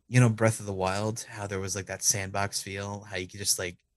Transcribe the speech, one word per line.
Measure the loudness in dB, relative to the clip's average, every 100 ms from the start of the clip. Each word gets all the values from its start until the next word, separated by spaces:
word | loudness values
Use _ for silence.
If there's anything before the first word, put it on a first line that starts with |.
| 2
you | 6
know, | 6
Breath | 6 2 2
of | -4
the |
Wild, | -2 0 0 -2 -4 -8
how | -8 -6
there | -4
was, | -4 -6
like, | -6
that | -2
sandbox | 0 0 0 -2 -2 -4
feel, | -6 -8 -8 -8 -8
how | -8
you | -8
could | -4
just, | 0 0
like, | -2 -8 _